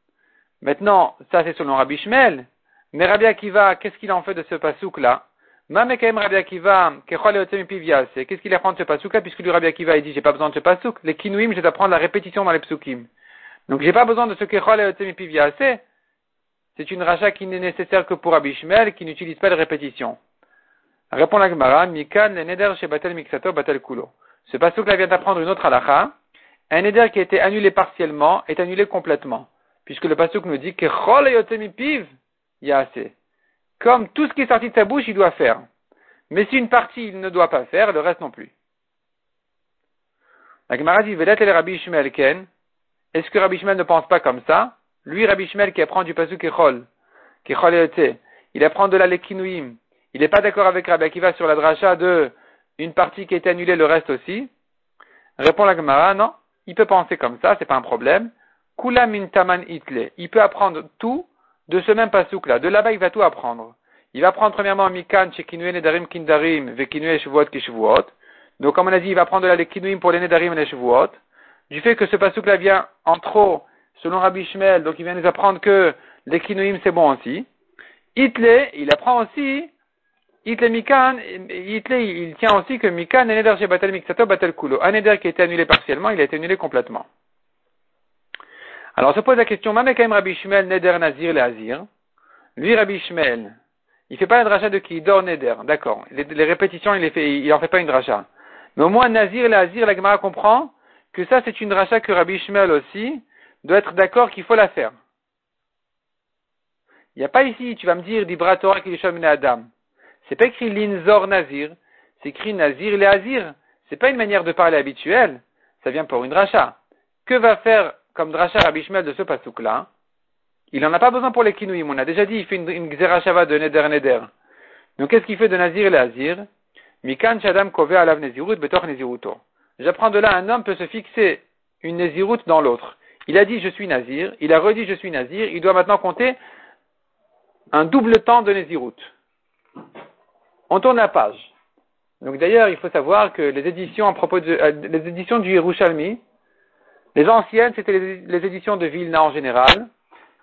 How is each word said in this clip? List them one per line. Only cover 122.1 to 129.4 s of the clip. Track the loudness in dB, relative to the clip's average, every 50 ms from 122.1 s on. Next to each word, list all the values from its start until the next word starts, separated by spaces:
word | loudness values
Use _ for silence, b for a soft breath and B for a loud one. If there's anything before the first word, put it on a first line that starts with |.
| 0 -2 -2
dit, | -2 -2
il | -8 -6
fait | -6 -8
une, | -8 -8 -8
une | -8 -10 -10 -12
Gzera | -4 -2 0 2 2 2
Shava | 2 2 2 2 2 2
de | 2 0
Neder | 0 2 2 2 2 2
Neder. | 0 0 2 2 0 0 -2 -10 _ b b b b b b b b b b b b -8
Donc | -2 2
qu'est-ce | 2 2 2
qu'il | 0 -2 0
fait | 0 2
de | 2 2
Nazir | 0 0 0 0 2 4
le | 4 4
Hazir ? | 2 2 -2 -6 -6 -6 -6 -6 -10 -18 _ _ _ _ b b b b b b -10
Mikan | -10 -6 0 0 0 0 0
Shadam | -2 0 2 2 0 0
Kove | 0 -2 0 2 4
Alav | 4 4 4 2 0
Nezirut | -2 -10 -10 -10 -6 -6 -6 -6
Betoch | -4 -2 -2 -2 -2
Neziruto. | -4 -10 -8 -8 -10 -10 -10 -10 -12 -12 -14